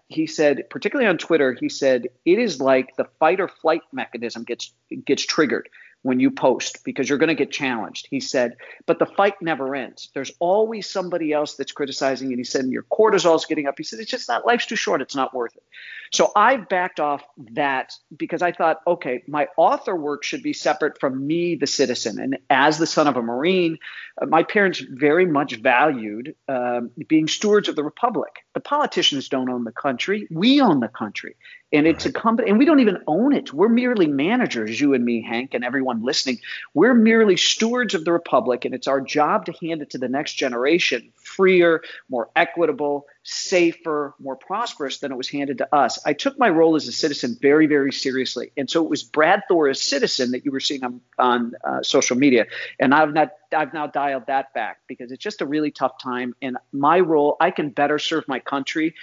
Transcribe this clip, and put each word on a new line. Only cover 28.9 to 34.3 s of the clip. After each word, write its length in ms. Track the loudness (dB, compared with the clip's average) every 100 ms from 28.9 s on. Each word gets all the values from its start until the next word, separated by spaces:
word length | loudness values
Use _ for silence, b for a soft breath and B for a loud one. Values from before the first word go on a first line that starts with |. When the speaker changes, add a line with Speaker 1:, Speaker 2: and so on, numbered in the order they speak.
| 0 0 0 -2
Speaker 1:
don't 180 | -4 -2
own 160 | -4
the 80 | -6
country. 560 | -4 -4 -4 -2 -4 -4
We 300 | 0 4 4
own 200 | 4 4
the 80 | 0
country. 460 | -6 -10 -10 -14 -18 B B _
And 140 | 2 2
it's 180 | 2
Speaker 2:
Right. 100 | -2
Speaker 1:
a 60 | -2
company, 300 | 0 2 2
and 80 | 4
we 80 | 6
don't 140 | 6
even 180 | 4 2 -2
own 260 | 0 2
it. 220 | 0 -2
We're 160 | 0 4
merely 360 | 4 2 2 2
managers, 720 | 2 0